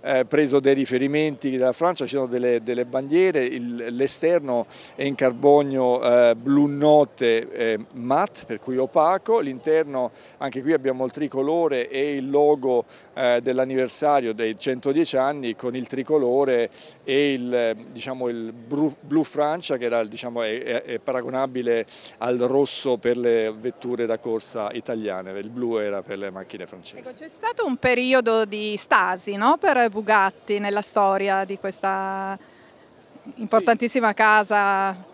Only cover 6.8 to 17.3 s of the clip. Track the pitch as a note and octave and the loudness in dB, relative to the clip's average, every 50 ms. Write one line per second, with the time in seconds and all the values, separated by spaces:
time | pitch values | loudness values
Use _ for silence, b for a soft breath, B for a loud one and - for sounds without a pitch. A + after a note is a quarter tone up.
6.8 | C#3+ D3+ D3+ D3+ D3 C#3 - - C3+ A#2 A2+ A2+ A#2 - - - A#2+ A2+ A2 G#2+ | 4 6 8 6 6 4 0 -2 2 2 2 2 0 -4 -6 -4 -2 0 0 -2
7.8 | A#2+ - - B2+ A#2 B2 C3+ D3+ F#3+ G#3 - - - - A#2 G#2 - - B2+ B2+ | -4 -10 -12 -10 -2 0 0 0 0 -2 -6 -14 -12 -10 -10 -10 -8 -6 -2 -2
8.8 | C3 C3 - E3+ D3+ E3 F#3 F#3+ F#3 - A3+ A#3 E3+ C#3 C3 B2+ - D#3 D#3 D#3+ | -2 0 2 2 4 4 2 0 0 0 0 0 0 -2 -8 -6 0 2 2 2
9.8 | D#3+ C#3+ C#3 C3 B2+ A#2 B B B B B B C#3+ C#3 A#2+ C3 B2+ D3 E3 D3 | 2 0 -2 -4 -4 -4 B B B B B B -8 -6 -6 -6 -2 0 0 0
10.8 | C3 C3+ C3 B2+ C3 B2+ - C#3+ D3+ C#3 - C3 C3+ C#3+ D#3+ E3+ E3+ D#3 C#3 B2+ | 2 -2 -2 -2 -4 -6 -4 -6 -6 -4 -2 -2 -2 0 0 0 0 0 0 -2
11.8 | A#2+ C#3+ - C3+ C#3 D3 C#3+ C#3 C3 C3+ C#3 C#3+ D3 D3 D3+ C#3+ B2+ C3+ B2+ A#2+ | -4 -4 -4 -4 -2 -2 -2 -4 -6 0 2 4 4 4 4 2 2 0 0 0
12.8 | A2+ B B B B B B - C3 B2 A#2+ A#2+ A#2+ C3 B2+ B2+ C3 C3 C3 C3 | -2 B B B B B B -2 0 2 2 2 2 0 0 0 0 0 0 -2
13.8 | C3 A#2+ - - D#3 D3 D3 C#3+ B2+ A2+ A2 G#2+ A#2 A2 A2+ G2 - C#3 C3 B2 | -2 -2 -2 -2 0 2 2 2 2 -2 -4 -2 -2 -4 -4 -4 -4 -4 -4 -2
14.8 | - C#3+ C#3 D#3 E3+ D3+ - C3 C3 C#3 D3 D3 C3 A#2 A2 - - B2+ A#2+ C3 | -2 -2 2 2 0 2 0 0 0 0 -2 -4 -6 -6 -8 -6 -6 -6 -6 -6
15.8 | B2 - - C3 C3 - D#3 D3+ C3+ A#2+ B2 C3+ C#3+ C3+ B2+ A#2+ A#2 G#2 B B | -8 -8 -8 -8 -4 0 0 2 2 2 2 2 2 2 2 0 0 -2 B B
16.8 | B B B B _ - C3 C#3 D3 C#3+ | B B B B _ -2 0 2 2 2